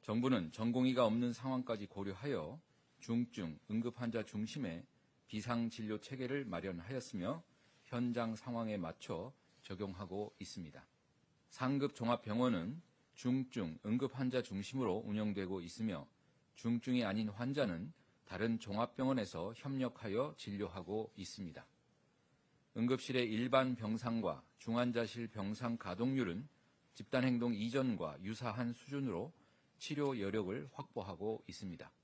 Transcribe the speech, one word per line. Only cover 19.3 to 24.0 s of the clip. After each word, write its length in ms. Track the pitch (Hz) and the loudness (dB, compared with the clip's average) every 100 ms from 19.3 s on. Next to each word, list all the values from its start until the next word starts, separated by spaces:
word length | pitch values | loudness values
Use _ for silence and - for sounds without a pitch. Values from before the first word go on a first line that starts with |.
| 85 92 113 | -2 -4 -4
협력하여 800 | 139 135 123 - 110 101 143 156 | -6 0 -2 -2 -2 0 0 -2
진료하고 760 | - 101 98 92 87 107 107 - | -6 -4 -4 -4 -4 -4 -4 -8
있습니다. 500 | 92 - 90 - - _ _ _ _ _ _ _ _ _ _ - | -10 -8 -8 -10 -16 _ _ _ _ _ _ _ _ _ _ 0
응급실의 540 | 120 131 - 127 120 | 2 2 2 2 4
일반 440 | 107 123 131 131 | 2 6 6 6
병상과 680 | 120 107 110 | 2 0 0